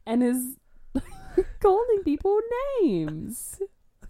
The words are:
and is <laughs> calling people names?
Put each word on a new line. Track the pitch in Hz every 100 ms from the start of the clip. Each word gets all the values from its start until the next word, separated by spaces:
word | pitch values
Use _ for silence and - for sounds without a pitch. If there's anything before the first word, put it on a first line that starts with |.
| -
and | 233
is | 247 254 254 - _ - -
<laughs> | - - - - - 381 -
calling | 415 381 480 415
people | 370 294 392 415 466 480 554 539
names? | 349 180 156 156 - 233 - - 392 _ _ _ -